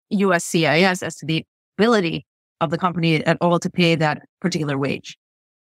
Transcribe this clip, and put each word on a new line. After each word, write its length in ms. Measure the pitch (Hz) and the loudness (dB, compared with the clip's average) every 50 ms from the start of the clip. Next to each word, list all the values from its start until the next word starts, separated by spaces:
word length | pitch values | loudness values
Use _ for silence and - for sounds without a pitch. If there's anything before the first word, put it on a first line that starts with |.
| _ _ | _ _
U 240 | 226 190 202 190 175 | -2 0 2 2 2
S 120 | 175 - | 2 0
C 220 | - - 175 160 | 0 0 0 2
I 140 | 143 143 160 | 4 4 4
S 200 | 190 190 180 185 | 4 2 0 -2
as 140 | - - - | -6 -10 -10
to 80 | - 151 | -10 -6
the 180 | 143 160 165 - - _ _ _ _ _ - | -4 -4 -4 -4 -8 _ _ _ _ _ 0
ability 480 | 208 240 240 208 175 160 156 151 - _ _ _ _ _ _ _ | 2 2 4 2 0 -2 -4 -6 -10 _ _ _ _ _ _ _
of 80 | 170 147 | -4 -4
the 80 | 170 | -2
company 460 | 165 185 175 170 175 165 165 156 147 - | -2 -2 -2 -2 0 0 2 2 2 2
at 120 | 170 160 - | 0 0 0
all 180 | 170 175 175 165 | 0 0 0 0
to 100 | - 175 | -2 -4
pay 260 | - 180 175 165 165 | 0 2 2 2 2
that 260 | 151 160 151 151 151 - _ _ _ | 2 0 -2 -2 -4 -10 _ _ _
particular 380 | - 175 175 165 151 147 139 | -6 -4 -4 -2 -4 -4 -4
wage. 400 | 135 139 135 - - - - - - _ _ _ _ _ _ _ _ | -4 -4 -4 -4 -6 -10 -16 -20 -20 _ _ _ _ _ _ _ _